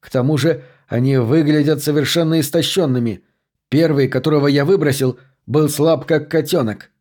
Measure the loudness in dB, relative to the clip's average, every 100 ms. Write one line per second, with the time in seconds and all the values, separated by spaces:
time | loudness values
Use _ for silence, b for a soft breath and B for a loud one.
0 | -4 -2 0 0 0 -2 B B B -2
1 | 0 0 2 2 2 2 2 0 0 -2
2 | 0 -2 0 0 0 -2 -2 -2 0 0
3 | -2 -6 _ _ _ _ _ 0 2 2
4 | 0 0 0 0 2 0 2 2 2 0
5 | -2 -4 b b -4 0 0 0 0 0
6 | 0 -2 0 -4 -2 -2 -2 -6 -14 _